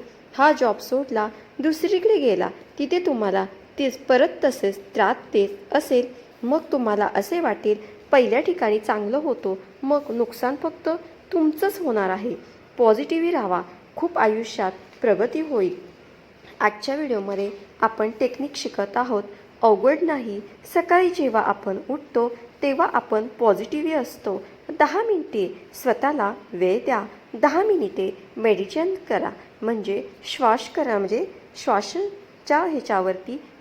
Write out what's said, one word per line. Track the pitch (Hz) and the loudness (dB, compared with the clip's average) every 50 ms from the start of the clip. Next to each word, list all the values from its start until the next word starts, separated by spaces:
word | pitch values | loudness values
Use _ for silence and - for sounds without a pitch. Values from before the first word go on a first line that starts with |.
| - - - - - - - - | -8 -16 -20 -20 -20 -10 0 2
हा | 277 302 | 4 4
जॉब | 294 - 254 226 208 - | 4 4 2 2 0 0
सोडला, | - - 254 262 277 262 233 220 214 214 214 - - - - - | -4 -4 -2 -2 -2 -2 -2 -2 -2 -4 -6 -12 -20 -14 -8 -2
दुसरीकडे | 254 320 311 311 - 359 415 359 359 440 440 349 | 0 0 0 0 0 0 2 2 4 4 4 4
गेला, | 285 240 190 175 185 185 - - - - - - | 4 4 2 2 0 -2 -4 -8 -16 -16 -8 -6
तिथे | 285 262 349 359 | -4 0 0 0
तुम्हाला | 359 - 277 226 214 196 185 196 190 190 - - - - - - | 0 0 0 0 0 0 0 0 -2 -2 -6 -14 -20 -14 -6 -2
तेच | 285 262 - - | -2 -2 -2 -2
परत | - - 262 247 285 349 - - - | 0 2 4 6 6 4 2 2 0
तसेच | 277 247 - - 196 196 - - - - | 0 0 0 -2 -2 -2 -4 -10 -6 -2
त्रास | 233 202 196 254 - - - - | 2 2 2 2 0 -4 -2 0
देत | 214 196 196 - - - - - | 2 2 2 -2 -8 -6 -2 -2
असेल, | 294 285 - 269 247 247 247 - - - - - - - | -2 0 2 2 2 2 0 -6 -16 -20 -20 -16 -8 -2
मग | 240 285 320 320 - | -2 0 0 0 0
तुम्हाला | - 269 247 220 208 208 208 - - | -2 0 0 0 0 0 0 0 0
असे | - 202 - 339 349 | -2 -2 -2 -2 -2
वाटेल, | 330 247 208 196 - 214 214 208 - - - - - - | 0 0 -2 -2 0 0 0 -2 -4 -8 -20 -20 -2 4
"पहिल्या | - 269 247 208 220 262 | 4 4 6 6 4 2
ठिकाणी | 311 - 349 - 254 214 214 214 | 2 0 0 0 0 2 2 0
चांगलं | 214 - 214 214 208 202 240 294 | 0 -2 -2 -2 -2 -2 -2 -2
होतं, | 311 311 240 240 - 196 190 190 - - - - - | 0 -2 -2 -2 -2 -4 -4 -6 -8 -14 -14 -8 -2
मग | 269 294 285 285 - | 0 0 0 0 -2
नुकसान | 226 233 233 226 233 - - 247 277 | -2 -2 -2 -2 -2 -4 -4 -2 -2
फक्त | 285 - 320 320 - - 320 330 339 - - - - - - - | -2 -4 -6 -6 -4 -4 -4 -4 -4 -6 -12 -20 -20 -10 -4 0
तुमचंच | 349 311 311 311 - 381 392 392 392 | 2 2 2 2 2 0 -2 -2 -2
होणार | 359 285 226 214 196 185 | -2 -2 0 0 0 0
आहे." | 185 202 202 247 - - - - - - - - - - | -2 -2 -4 -6 -6 -8 -10 -16 -20 -20 -20 -12 -2 4
पॉझिटिव्ह | 240 220 220 220 285 - 330 330 330 339 | 4 6 6 4 2 -2 -2 0 0 0
राहावा, | 349 285 220 190 180 175 180 - - - - - - | 0 0 0 0 0 -2 -2 -6 -12 -20 -20 -16 -6
खूप | - 330 349 - - | -4 -4 -2 0 2
आयुष्यात | 226 214 214 220 233 214 - - 202 185 190 - - - - - | 2 2 2 0 -4 -6 -4 -4 -4 -4 -4 -8 -14 -20 -10 -2
प्रगती | - 233 202 170 214 254 - 311 | 0 2 2 2 2 0 -2 -4
होईल. | 320 311 285 226 190 175 180 - - - - - - - - - - - - - - - - - | -4 -2 0 0 0 0 -2 -6 -12 -18 -20 -20 -20 -20 -20 -20 -20 -20 -20 -20 -20 -20 -6 -2
आजच्या | - 208 208 214 - - 269 | 0 0 0 -2 -4 -6 -4
व्हिडिओमध्ये | 294 311 277 240 208 196 196 202 190 202 202 202 - - - - - | -4 -2 -2 -2 -2 -2 -2 -4 -4 -4 -6 -6 -10 -16 -20 -4 0
आपण | 220 220 220 - 214 220 220 - | 0 0 0 0 -2 -2 0 0
टेक्निक | 269 247 254 - 277 285 - | -2 -2 -2 -4 -8 -8 -8
शिकत | - - 240 - - 302 294 - 240 | -8 -8 -6 -4 -4 -4 -2 -2 -4
आहोत, | 247 247 262 202 208 - - - - - - - | -2 0 -2 -2 -2 -4 -10 -20 -20 -20 -4 2
अवघड | - 226 214 190 196 262 311 311 | 4 4 6 6 4 4 2 4
नाही. | 339 320 302 277 233 226 202 202 214 - - - - - - | 2 0 0 -2 -4 -6 -8 -10 -10 -14 -18 -20 -20 -4 -2
सकाळी | 349 339 349 349 359 370 349 | -2 2 4 4 4 4 4
जेव्हा | 359 - 294 254 220 220 | 2 0 0 2 2 2
आपण | - - 208 - - 202 190 202 - - | 2 2 0 -2 -4 -6 -6 -6 -6 -6
उठतो | 262 302 - - - 233 233 240 233 - - - - - | -6 -6 -8 -4 -2 0 0 0 -2 -8 -14 -20 -8 -4
तेव्हा | - 285 269 262 330 - - | -2 0 2 2 2 2 0
आपण | 240 - - 220 214 220 247 | -2 -2 0 -2 -2 -2 -4
पॉझिटिव्ह | - - 233 220 196 - 220 - - 302 302 320 320 294 | -4 2 4 4 4 4 0 -4 -4 -4 -2 0 0 0
असतो. | 240 247 - - - 214 190 - - - - - - - 302 - | -2 -4 -8 -8 -6 -6 -6 -6 -8 -12 -18 -18 -14 -8 0 2
दहा | - 285 285 392 466 | 2 2 4 0 0
मिनिटे | 453 415 339 285 - - 220 185 175 - - - - - | 2 0 0 -2 -2 -2 -2 -2 -2 -4 -8 -18 -20 -18
स्वतःला | - - 262 220 - - 277 302 285 208 202 233 - - - 233 | -4 0 0 0 2 0 0 0 0 0 -2 -4 -6 -10 -12 -2
वेळ | 175 180 180 190 240 233 | 0 2 2 2 2 0
द्या. | 277 254 214 208 214 - - - - - | 0 -2 -2 -2 -6 -12 -20 -18 -16 -2
दहा | 226 247 294 285 349 403 | 0 0 2 2 2 2
मिनिटे | 440 403 330 233 190 - - 190 190 - - - - - - | 2 2 2 0 -2 -2 -4 -4 -4 -6 -8 -14 -14 -6 0
मेडिटेशन | 220 226 202 180 208 202 - 302 330 370 381 370 - - | 2 2 2 2 0 -2 -2 -2 -2 -2 -2 -4 -4 -4
करा, | 220 - 320 - - - - - - - | -2 -2 -2 -4 -6 -10 -16 -20 -14 -6
म्हणजे | 214 220 233 220 185 185 196 220 - - - - - | -4 -4 -4 -2 -4 -4 -4 -4 -6 -8 -14 -16 -14
श्वास | - - - 269 226 220 262 - - | -12 -4 0 2 2 2 2 -2 -4
करा, | - 349 294 254 220 202 | -4 -4 -2 0 0 0
म्हणजे | 196 180 208 254 381 381 - - - - - - - | -2 -2 -2 -4 -4 -6 -8 -14 -20 -20 -18 -8 -2
श्वासच्या | - 214 196 208 - - 339 403 403 - - - - - - - - 294 302 | 0 0 0 0 -2 -6 -6 -6 -6 -8 -12 -18 -20 -20 -16 -4 0 0 0
ह्याच्यावरती | 349 359 311 262 - - 220 190 185 185 185 185 - - 247 302 - - - - | 0 0 -2 -4 -4 -2 -2 0 0 0 -2 -4 -6 -10 -12 -12 -12 -16 -20 -16